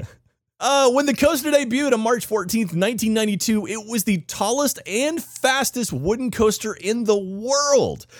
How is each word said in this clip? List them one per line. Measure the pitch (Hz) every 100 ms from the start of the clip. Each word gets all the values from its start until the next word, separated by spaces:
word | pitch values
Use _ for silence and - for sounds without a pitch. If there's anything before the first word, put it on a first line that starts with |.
| - - _ _ _ _
Uh, | 240 277 262
when | 254 285
the |
coaster | 254 285 311 302
debuted | 285 254 247 285
on | 226
March | 220 240 -
fourteenth, | 220 180 226 202
nineteen | 170 196 233 220
ninety-two, | 220 214 202 - 214 -
it | 220 214
was | 233 202
the | 190
tallest | - - 202 262 285 - -
and | 202 294 330
fastest | - - 254 262 269 247 220
wooden | 131 156 240 254
coaster | - 220 208 220
in | 165 175 233
the | 214 202
world, | 185 196 233 277 285 277 110 71 - -